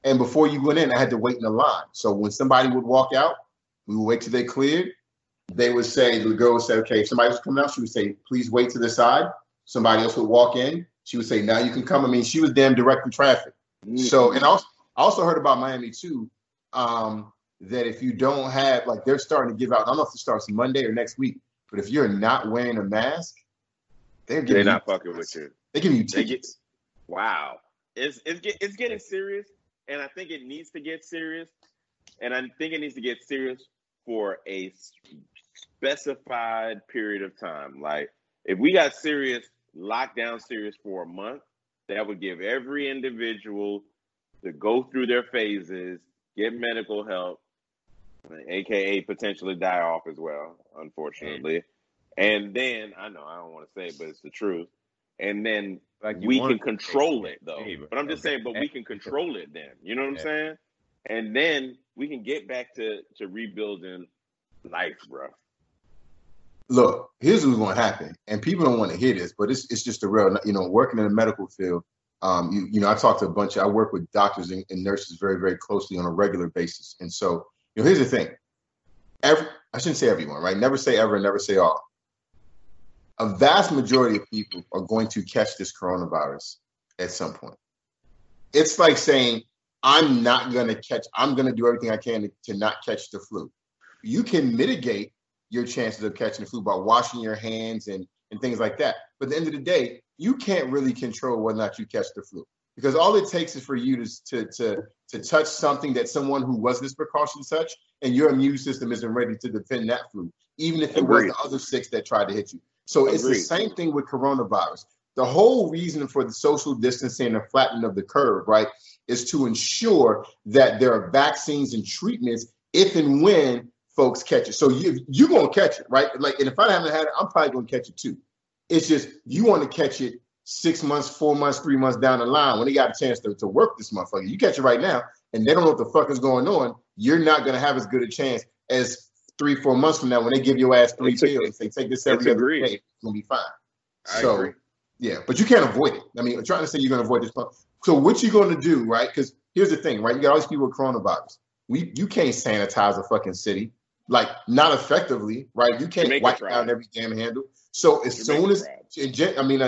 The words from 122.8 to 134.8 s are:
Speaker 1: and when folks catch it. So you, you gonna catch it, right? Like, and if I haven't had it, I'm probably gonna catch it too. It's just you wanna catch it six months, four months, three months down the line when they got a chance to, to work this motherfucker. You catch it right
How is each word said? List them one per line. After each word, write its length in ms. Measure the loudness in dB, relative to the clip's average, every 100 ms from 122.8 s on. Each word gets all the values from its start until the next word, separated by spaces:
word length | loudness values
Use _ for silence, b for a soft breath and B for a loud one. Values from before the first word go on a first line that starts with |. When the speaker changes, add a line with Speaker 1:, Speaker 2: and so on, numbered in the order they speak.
| 4 4
Speaker 1:
and 260 | 4 6
when 480 | 6 6 4 0 -8 _ _ 2
folks 260 | 2 2
catch 260 | 0 0 0
it. 40 |
So 180 | 2 4
you, 300 | 4 0 -2 -4
you 200 | 6 8
gonna 200 | 8 6
catch 320 | 4 2 0
it, 60 | 2
right? 180 | 2 2 0
Like, 180 | -2 0
and 80 | -2
if 80 | 4
I 120 | 4
haven't 220 | 4 2
had 100 | 0
it, 60 | -2 -2
I'm 80 | 0
probably 220 | 2 2
gonna 160 | 0 -4
catch 220 | -6 -6
it 80 | -10
too. 200 | -10 -10 _ _ _ _ _
It's 180 | 0 4
just 220 | 2 2 -16 -8
you 180 | 2
wanna 220 | 6 6 2
catch 340 | -2 -2 -2
it 200 | -8 -8 _ _
six 400 | -16 -2 0 0
months, 240 | 0 -2 -4
four 260 | -2 0
months, 240 | 2 0 -2
three 180 | 0 2
months 220 | 2 2
down 220 | 2 2
the 60 | 2
line 320 | 2 2 2
when 100 | 2
they 60 |
got 160 | 4 2
a 40 | 2
chance 200 | -2 -2
to, 140 | -4
to 140 | -6 -2
work 280 | 2 2 0
this 160 | -10
motherfucker. 360 | -8 -6 -6 -6
You 100 | 2
catch 180 | 2 4
it 60 |
right 180 | 4 4